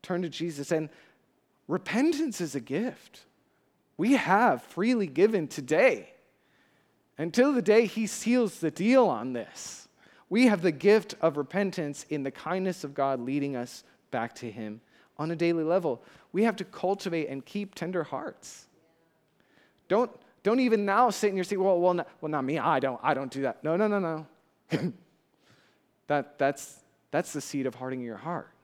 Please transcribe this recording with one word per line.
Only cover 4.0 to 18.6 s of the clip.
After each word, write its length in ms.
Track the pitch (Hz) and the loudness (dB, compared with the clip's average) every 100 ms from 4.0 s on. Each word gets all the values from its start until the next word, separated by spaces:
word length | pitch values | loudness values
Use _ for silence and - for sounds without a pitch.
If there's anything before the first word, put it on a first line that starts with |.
| 208 | 2
have 500 | 269 156 196 233 127 | 4 4 4 4 2
freely 440 | - - 220 247 180 | -4 -2 0 0 0
given 400 | 135 208 214 151 | 4 4 4 -2
today. 640 | - 127 156 247 123 - - _ _ _ _ _ _ _ _ _ - | -8 0 4 4 2 -6 -20 _ _ _ _ _ _ _ _ _ -8
Until 360 | 165 233 269 | -2 4 4
the 80 | 262 | 4
day 240 | 185 220 226 | 6 6 6
he 200 | - 214 | -2 -4
seals 540 | - 220 247 220 - | -4 2 2 2 0
the 120 | 160 | -6
deal 360 | - 202 262 214 | 0 4 6 4
on 260 | 117 123 | 0 -4
this, 540 | 120 - - - - - _ _ _ _ | -6 -8 -14 -16 -16 -20 _ _ _ _
we 160 | 208 254 | 4 6
have 140 | 202 | 6
the 100 | 180 | 2
gift 440 | 143 165 214 214 - | 2 6 4 4 0
of 160 | 160 143 | 0 0
repentance 680 | 135 190 202 175 147 143 - | -4 -2 -2 -4 -6 -8 -6
in 140 | 151 | -6
the 80 | 135 | -6
kindness 520 | - 156 185 190 180 | -8 -6 -2 -2 -4
of 100 | 143 | -8
God 260 | 143 139 131 | -2 -2 -2
leading 360 | 120 143 139 127 | -2 -4 -2 -6
us 280 | 123 - _ _ _ | -8 -14 _ _ _
back 240 | 123 117 - | -6 -6 -8
to 160 | 120 | -12
him 300 | 104 107 107 _ _ _ - | -10 -12 -12 _ _ _ -8
on 140 | 156 | -6
a 40 | 165 | 0
daily 280 | 170 170 | 0 0
level. 400 | 160 185 170 117 - - _ | 0 0 0 -4 -10 -20 _
We 120 | 185 | 0
have 120 | 226 220 | 0 0
to 80 | 185 | -10
cultivate 600 | - 185 202 180 165 147 | -4 -2 -2 -2 -4 -4
and 160 | 135 | -8
keep 300 | - 202 202 | -8 -10 -8
tender 300 | - 175 180 | -8 -6 -4
hearts. 640 | 147 139 302 - - - | -4 -8 -10 -14 -20 -20